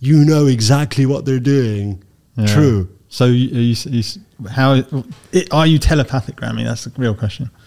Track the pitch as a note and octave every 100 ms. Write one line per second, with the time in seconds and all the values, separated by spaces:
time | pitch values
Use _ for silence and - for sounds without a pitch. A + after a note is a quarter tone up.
0 | B2+ D#3 D3 D#3 C#3+ A#2+ G#2+ C#3 D3 -
1 | C3 C#3 C#3 C3 C3 C#3 A#2 G#2 G2+ F#2+
2 | - _ _ - G#2 G#2+ D3 G#2 F2+ -
3 | _ - B2 B2 C3 A#2+ A#2+ A2+ - A#2+
4 | G#2+ - - - G2+ C3 C3 C3+ C3 C#3
5 | - - - F3+ - D3+ D#3+ D#3 - D#3
6 | B2 C3 - - A#2 A2+ A#2 A2+ - -
7 | A#2+ G2+ G#2+ - B2 -